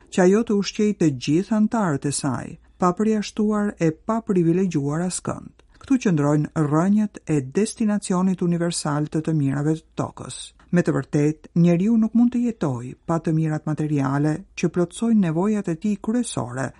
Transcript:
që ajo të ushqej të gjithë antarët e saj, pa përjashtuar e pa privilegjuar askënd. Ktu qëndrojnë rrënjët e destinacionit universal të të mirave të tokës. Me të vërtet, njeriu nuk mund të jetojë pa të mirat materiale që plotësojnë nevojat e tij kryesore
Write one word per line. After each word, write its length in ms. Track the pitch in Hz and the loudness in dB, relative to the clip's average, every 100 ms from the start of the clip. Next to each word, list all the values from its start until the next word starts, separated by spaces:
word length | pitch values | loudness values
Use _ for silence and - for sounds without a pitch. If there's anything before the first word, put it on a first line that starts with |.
| _ | _
që 120 | - | 4
ajo 180 | 185 202 | 4 4
të 100 | 233 202 | 2 0
ushqej 320 | 190 - 214 202 | -2 0 0 2
të 80 | 165 131 | 0 0
gjithë 300 | - 156 202 220 | 0 0 0 0
antarët 500 | 214 233 185 139 147 | 2 2 0 -2 -2
e 60 | |
saj, 460 | 139 143 120 - 160 _ _ | -4 -4 -4 -8 -14 _ _
pa 140 | 180 | 0
përjashtuar 800 | 175 220 214 202 - 214 208 208 - | 2 0 0 -2 -2 0 0 -2 0
e 140 | 165 | 0
pa 280 | 156 - 226 | 0 -4 -4
privilegjuar 840 | 220 185 165 170 190 160 139 151 180 | 0 2 2 2 0 0 -2 -2 -4
askënd. 460 | - - - - - _ _ | -6 -8 -10 -12 -20 _ _
Ktu 160 | - | -2
qëndrojnë 580 | 262 226 160 143 151 151 - | 0 2 2 2 2 0 -2
rrënjët 640 | 151 151 185 208 214 - - | 0 2 2 2 0 -6 -2
e 120 | 156 | -2
destinacionit 1000 | 131 160 214 - 214 208 - 180 190 185 | 0 -2 -2 -2 -2 -2 -2 0 0 0
universal 640 | 180 170 170 165 156 147 151 | 0 0 -2 -2 -4 -2 -2
të 140 | 165 | -2
të 100 | 156 | -2
mirave 400 | 160 139 139 147 | 0 0 0 -2
të 100 | 160 - - | -2 -6 -8
tokës. 560 | 143 - - - - _ - | -8 -8 -14 -14 -18 _ -2
Me 80 | 175 | 0
të 100 | 165 143 | 2 -2
vërtet, 520 | 139 151 147 156 - | -2 0 0 -2 -4
njeriu 420 | - 170 170 196 233 | 2 4 4 2 2
nuk 180 | 220 | 2
mund 180 | 226 240 | 4 2
të 40 | 240 240 | 2 -2
jetojë 460 | 226 156 127 123 - - | -2 -4 -4 -8 -14 -4
pa 140 | 165 | -2
të 120 | 165 | 0
mirat 340 | 160 160 151 156 | 0 0 -2 -4
materiale 680 | 151 151 147 135 139 151 151 - - | -4 -2 0 0 0 0 -2 -6 -4
që 120 | 175 | -2
plotësojnë 460 | 180 175 - 226 220 | 0 -2 -2 2 2
nevojat 480 | 175 160 196 208 196 | 2 0 0 0 -2
e 80 | 165 | -4
tij 240 | 214 202 | -2 -4
kryesore 720 | - 240 233 - 120 123 127 - | -2 -2 -2 -4 -6 -6 -8 -8